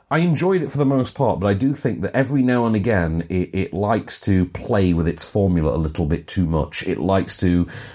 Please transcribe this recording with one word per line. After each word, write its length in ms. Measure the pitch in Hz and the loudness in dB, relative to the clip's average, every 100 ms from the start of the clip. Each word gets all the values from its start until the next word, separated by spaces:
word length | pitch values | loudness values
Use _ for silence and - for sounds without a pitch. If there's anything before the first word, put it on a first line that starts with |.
| - | -4
I 100 | 156 | 0
enjoyed 420 | 175 143 185 185 | 2 2 0 0
it 80 | 139 | -2
for 80 | 143 | -2
the 80 | 139 | 0
most 280 | 135 120 | 2 0
part, 240 | - 123 - | 0 0 2
but 80 | 101 | 0
I 60 | |
do 200 | 101 135 | 2 0
think 260 | 135 127 78 | 0 -2 -2
that 120 | 95 | -2
every 280 | 127 135 143 | -2 0 2
now 220 | 127 123 117 | 2 2 2
and 80 | 107 | 0
again 500 | 117 98 82 82 82 | 2 2 2 -2 -2
it, 220 | 92 87 | -2 -2
it 180 | 95 90 | -4 -4
likes 460 | 92 104 107 - - | -2 -2 -2 -2 -4
to 260 | - 95 90 | 2 2 2
play 480 | - - 104 92 | -4 -2 2 2
with 120 | 82 80 | 2 0
its 200 | 80 - | -2 -2
formula 460 | 107 98 87 78 | 0 2 2 0
a 20 | 80 | 0
little 300 | 78 78 78 | -2 -2 -2
bit 200 | 82 - | -2 -2
too 200 | 98 85 | -2 0
much. 400 | 80 71 - 92 | 0 -2 -4 -4
It 120 | 69 | -2
likes 380 | 87 95 - - | 0 0 0 0
to 280 | 92 87 85 - - | 2 2 0 -6 -16